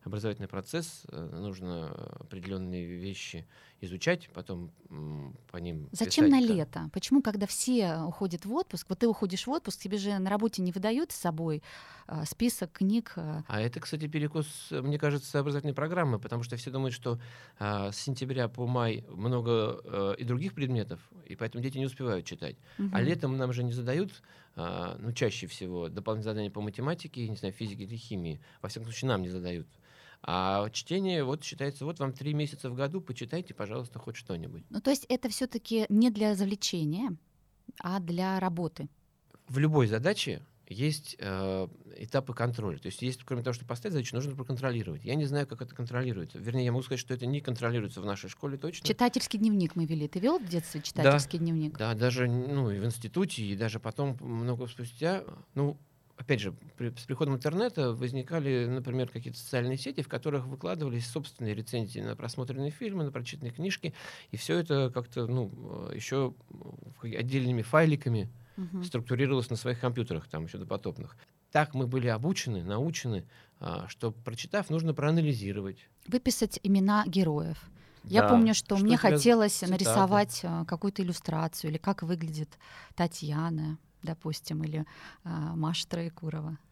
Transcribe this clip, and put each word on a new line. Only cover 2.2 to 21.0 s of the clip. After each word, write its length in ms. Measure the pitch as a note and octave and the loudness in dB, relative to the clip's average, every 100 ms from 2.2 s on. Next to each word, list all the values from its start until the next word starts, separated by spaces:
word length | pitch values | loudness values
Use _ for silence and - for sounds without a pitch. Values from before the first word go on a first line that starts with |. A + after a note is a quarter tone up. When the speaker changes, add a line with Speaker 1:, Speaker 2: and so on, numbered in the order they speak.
Speaker 1:
определённые 680 | - F#2+ F2+ F#2+ F#2 F2+ F2 | -14 -10 -6 -6 -4 -6 -6
вещи 600 | F2 F#2 F#2+ - E2+ D#2+ - - _ | -6 -8 -8 -10 -10 -14 -20 -20 _
изучать, 500 | F#2+ F2+ - F3 - | -10 -2 0 0 -2
потом, 400 | - F2+ F#2 F2 - - | -14 -8 -8 -8 -14 -16
м, 480 | D2+ D2+ D2+ C#2+ - - | -10 -8 -8 -10 -14 -12
по 80 | F2 | -8
ним 320 | F2 D#2+ D2 | -6 -6 -8
Speaker 2:
Зачем 320 | - A3+ - | -6 -2 6
Speaker 1:
писать, 60 | D4+ | 8
Speaker 2:
на 100 | C4+ A#3+ | 8 6
Speaker 1:
да. 80 | |
Speaker 2:
лето? 360 | G3+ D3+ - D#3+ | 4 0 -4 -6
Почему, 300 | F#3+ - C#4 | -6 4 4
когда 240 | C4 G#3 G3+ | 4 0 -2
все 520 | - - B3 F#3+ D#3+ | -2 2 4 4 0
уходят 420 | D#3+ E3+ G3 E3+ | -2 -2 -2 -2
в 80 | G3 | -2
отпуск, 340 | B3+ F#4+ F3+ - | -2 -2 -6 -6
вот 100 | F#3+ | 2
ты 80 | A#3+ | 2
уходишь 380 | G#3+ G3+ F#3 - | 4 0 -2 -2
в 40 | |
отпуск, 280 | D4+ - - | -2 -2 -8
тебе 180 | G3 G3+ | -4 -2
же 200 | G3 G3+ | 0 0
на 120 | F#3+ | 2
работе 320 | G#3 A3 A3 | 2 2 2
не 100 | F3+ | -2
выдают 400 | F3+ G#3 A#3+ E4 | 0 0 2 0
с 40 | - | -2
собой, 460 | F3+ D#3 E3 D3+ - - - - - | -2 0 0 -2 -4 -18 -18 -20 -10
э, 160 | D#3 | -6
список 480 | D#3 - A#3+ - F3 | -6 0 0 2 -6
книг, 400 | - F#3+ A3 A#3 - | 0 2 2 0 -8
э? 260 | D#3+ D#3 D#3 | -6 -6 -2
Speaker 1:
А 120 | G#2+ | 0
это, 180 | A#2 A#2+ | 0 -2
кстати, 300 | - D3+ D3+ | -6 -4 -2
перекос, 380 | D3+ D3 D#3 D3+ - - | 0 0 0 -4 -6 -6
мне 260 | D3 C3+ D3 | -4 0 2
кажется, 400 | D3 C#3+ C3+ D3 | 2 2 0 0
образовательной 340 | C#3+ C#3 D3 | 0 0 0
программы, 440 | C#3 D3+ F3+ D#3+ A2 | 0 0 2 2 2
потому 240 | G#2+ A#2 | 0 -4
что 140 | A#2 B2+ | -4 -6
все 140 | C3 | -4
думают, 200 | C3 C3+ | -2 -2
что, 260 | A#2+ B2 A#2 - - - - | -2 -2 -2 -4 -18 -20 -6
а, 320 | G#2 G#2 G2 | -2 0 -2
с 40 | G#2+ | -4
сентября 500 | - C3 C3 C3 A#2 | -4 -4 -2 0 -2
по 180 | B2 A#2+ | 0 0
май 380 | B2 A#2 A2+ A#2 | 2 2 0 -6
много, 720 | F2 A2 B2 A#2 A#2 A2 A#2+ | -4 0 0 4 4 4 -2
э, 300 | - - G2 G2 | -6 -2 0 0
и 60 | |
других 280 | A#2 B2 F#3 | 0 0 -2
предметов, 440 | E3+ C3+ B2+ G#2 E2+ | -2 0 0 0 -6